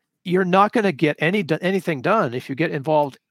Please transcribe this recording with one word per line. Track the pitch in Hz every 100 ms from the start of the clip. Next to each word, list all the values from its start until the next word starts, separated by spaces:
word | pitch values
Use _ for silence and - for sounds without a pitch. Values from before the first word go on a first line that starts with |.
| _ _
You're | 180 180
not | 185 185 208
gonna | 247 202
get | 135 151 -
any | 156 208
do-, | 156 156
anything | 175 196 - 143
done | 139 220 151
if | 123 -
you |
get | 131 160
involved | 160 139 151 143 - _